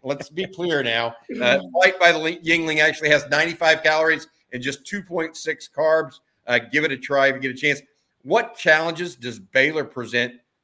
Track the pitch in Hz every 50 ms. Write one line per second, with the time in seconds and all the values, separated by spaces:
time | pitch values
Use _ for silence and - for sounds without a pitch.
0 | - 131 143 135 - - 151 175 190 190 - 170 180 175 156 143 127 117 113 117
1 | 117 117 - - _ - - - 123 120 139 - - - - 175 185 190 185 -
2 | 175 170 165 156 156 160 175 170 165 160 170 165 160 160 156 151 151 160 151 -
3 | 156 151 151 139 - 127 147 151 160 170 165 - 170 160 160 156 - 156 156 156
4 | 160 160 160 147 - - _ _ _ _ 127 123 123 139 135 - _ - 208 202
5 | - 170 170 170 160 160 - - - 160 151 - - - _ 139 160 160 160 160
6 | 151 135 - - _ _ _ _ _ 120 120 120 117 107 127 151 156 156 135 123
7 | - - 139 139 135 135 131 131 135 131 123 131 151 147 139 143 - _ _ _
8 | _ _ _ _ _ 135 185 233 226 226 - - - 165 156 156 160 170 160 160
9 | 180 175 - - 120 123 110 101 95 _ - 131 135 151 156 156 139 - - 127
10 | 113 101 117 120 120 120 - - _ _ _ _